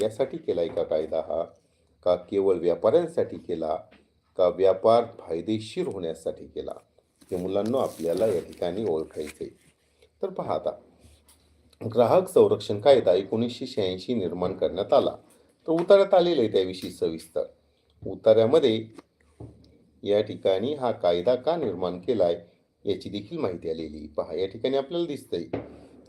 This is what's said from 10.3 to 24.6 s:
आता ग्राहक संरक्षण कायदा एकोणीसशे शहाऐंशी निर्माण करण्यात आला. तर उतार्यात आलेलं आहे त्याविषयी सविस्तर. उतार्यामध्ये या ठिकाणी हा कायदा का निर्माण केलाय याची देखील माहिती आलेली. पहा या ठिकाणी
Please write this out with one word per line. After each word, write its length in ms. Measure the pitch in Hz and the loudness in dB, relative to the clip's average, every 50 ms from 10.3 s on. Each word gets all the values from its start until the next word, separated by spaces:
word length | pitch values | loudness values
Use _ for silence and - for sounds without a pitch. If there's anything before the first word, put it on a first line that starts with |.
| 185 - 175 - 92 | -6 -6 -4 -4 -4
आता 160 | 78 - - - - - _ _ _ _ - _ _ _ _ - _ _ _ _ _ _ _ _ - - 117 110 | -2 -2 -4 -6 -6 -12 _ _ _ _ -20 _ _ _ _ -20 _ _ _ _ _ _ _ _ -10 -10 -4 2
ग्राहक 340 | 117 120 113 135 180 185 185 | 2 4 6 6 4 2 4
संरक्षण 520 | - 139 110 101 107 101 - - 107 101 | 6 6 6 6 4 0 -2 -4 -4 0
कायदा 320 | - 143 139 120 - - 104 | 6 6 6 6 6 4 4
एकोणीसशे 520 | 95 98 - - 110 117 120 117 - - | 2 2 0 -2 -2 -2 -2 -4 -8 -10
शहाऐंशी 480 | - - - 101 92 92 92 - - 123 | -8 -4 -4 -2 -2 -2 -6 -6 -4 -4
निर्माण 400 | 117 92 85 82 90 - - - | -2 -2 -4 -4 -2 -2 -2 -2
करण्यात 400 | - - 78 - 90 101 101 - | -2 -2 -2 -2 -2 -2 2 4
आला. 240 | 131 107 78 - - - _ _ _ _ _ _ _ - - | 2 2 2 -2 -6 -14 _ _ _ _ _ _ _ -4 -2
तर 40 | |
उतार्यात 420 | 160 165 175 175 202 196 196 196 196 | -2 0 4 8 8 8 8 6 4
आलेलं 280 | 185 170 175 170 143 | 4 4 4 2 2
आहे 100 | 117 107 | 2 2
त्याविषयी 400 | 110 101 95 92 92 92 - 92 | 2 2 0 0 -4 -8 -10 -12
सविस्तर. 520 | 92 - - 85 80 80 - - - - - - - _ _ _ _ _ _ _ _ - - 104 | -8 -4 -4 -4 -4 -6 -10 -10 -8 -8 -8 -8 -10 _ _ _ _ _ _ _ _ -14 -12 -12
उतार्यामध्ये 800 | 95 95 - 113 110 110 113 113 139 165 147 127 110 110 110 110 - - - _ _ _ _ _ _ - - - - _ _ _ _ _ _ _ _ _ - | -8 0 4 6 6 6 6 6 4 4 4 4 2 2 -2 -8 -14 -20 -20 _ _ _ _ _ _ -18 -18 -18 -18 _ _ _ _ _ _ _ _ _ -2
या 180 | 95 101 104 | 0 2 2
ठिकाणी 520 | 107 - 92 90 - 101 95 95 104 131 151 | 2 0 -4 -2 0 0 0 2 0 -4 -4
हा 180 | 143 127 120 | -2 -2 -2
कायदा 440 | 110 - - 90 87 87 87 107 127 | -2 0 0 0 2 2 2 2 0
का 200 | 123 127 151 165 | 0 0 -2 -2
निर्माण 440 | 175 151 113 90 87 92 90 90 87 | -2 -2 -4 -4 -4 -4 -4 -6 -6
केलाय 460 | - - 127 107 90 87 85 - - - _ _ _ _ _ _ - | -4 -2 0 2 2 2 2 0 -6 -16 _ _ _ _ _ _ -6
याची 240 | - 98 - - 107 | -6 -6 -4 -6 -8
देखील 280 | 98 104 107 107 170 160 | -10 -10 -10 -10 -8 -6
माहिती 320 | 139 101 90 85 - 82 | -6 -4 -6 -6 -6 -8
आलेली. 380 | 80 80 82 76 73 78 76 76 | -6 -6 -8 -10 -10 -12 -14 -12
पहा 260 | 76 - 87 82 82 | -8 -8 -6 -6 -4
या 140 | 82 92 98 | -4 -4 -4
ठिकाणी 300 | - 113 | -6 -6